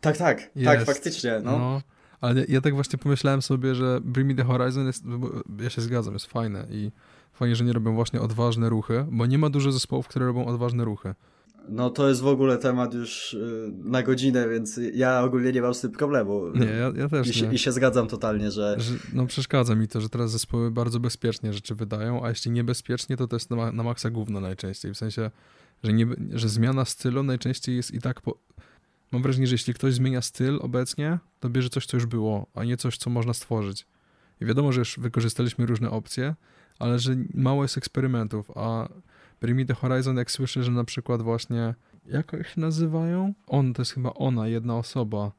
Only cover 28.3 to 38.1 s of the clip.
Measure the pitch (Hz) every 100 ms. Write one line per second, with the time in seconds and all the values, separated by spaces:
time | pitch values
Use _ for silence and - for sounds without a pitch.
28.3 | - _ - - _ _ _ _ 123 135
29.3 | 131 131 123 - 120 135 123 131 127 120
30.3 | - 131 143 127 123 127 - 151 170 _
31.3 | _ 127 120 123 135 - 127 117 117 107
32.3 | 104 101 - 117 123 127 - - 120 117
33.3 | 117 - 113 101 98 - _ _ _ _
34.3 | _ 113 120 143 123 117 - 120 113 113
35.3 | - 123 - 120 113 113 110 - - 131
36.3 | 156 _ _ _ _ 120 120 120 127 -
37.3 | - 131 139 139 - - - 131